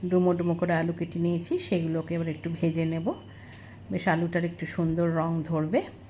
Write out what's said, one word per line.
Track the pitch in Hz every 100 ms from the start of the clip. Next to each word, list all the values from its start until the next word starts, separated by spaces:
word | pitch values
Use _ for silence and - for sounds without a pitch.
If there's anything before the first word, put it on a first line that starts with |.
| 180
ডুমো | 180 180
ডুমো | 175 175 170
করে | 175
আলু | 165 165
কেটে | 170 170 170
নিয়েছি, | 170 170 170 359
সেগুলোকে | - 180 165 160 156 170
এবার | 165
একটু | 151 170 165
ভেজে | 170 160 160
নেব। | 165 180 392 - - - - - - -
বেশ | 180 185
আলুটার | 165 170 170 170
একটু | 170 160
সুন্দর | - 165 165 170
রং | 165 165 165
ধরবে। | 156 165 156 233 - -